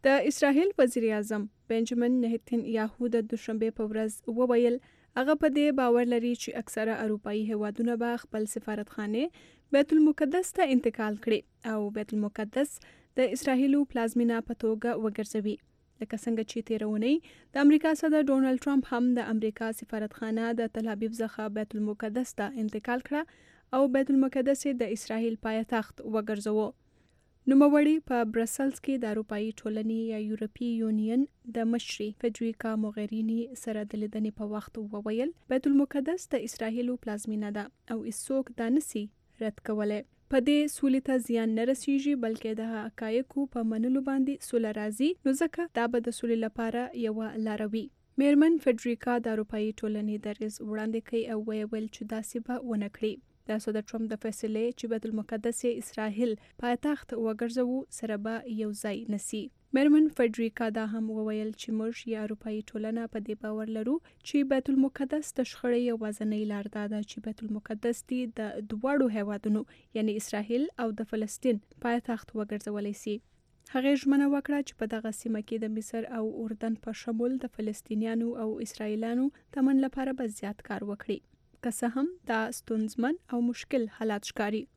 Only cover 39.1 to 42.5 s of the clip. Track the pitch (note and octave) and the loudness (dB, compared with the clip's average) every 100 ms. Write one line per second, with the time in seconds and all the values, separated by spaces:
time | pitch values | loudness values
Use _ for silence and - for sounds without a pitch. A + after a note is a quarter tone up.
39.1 | _ _ _ A3 - - G#3+ G#3 G#3 - | _ _ _ -6 -4 -4 -2 0 -2 -6
40.1 | _ _ C4+ B3+ D4 D4+ - C#4 C4 C4 | _ _ 2 4 4 2 0 2 2 2
41.1 | C4 A3+ A#3 A3+ A3 A#3 C4+ - C#4 C#4+ | 0 2 0 2 0 2 0 2 2 2
42.1 | C#4 A3+ A3+ A3 | 0 0 -4 -4